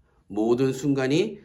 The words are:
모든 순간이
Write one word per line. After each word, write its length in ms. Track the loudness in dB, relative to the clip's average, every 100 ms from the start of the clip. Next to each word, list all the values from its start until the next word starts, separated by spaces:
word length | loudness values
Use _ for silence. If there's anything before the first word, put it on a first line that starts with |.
| _ _ _
모든 440 | -2 0 2 0
순간이 680 | 0 -2 0 2 0 0 -6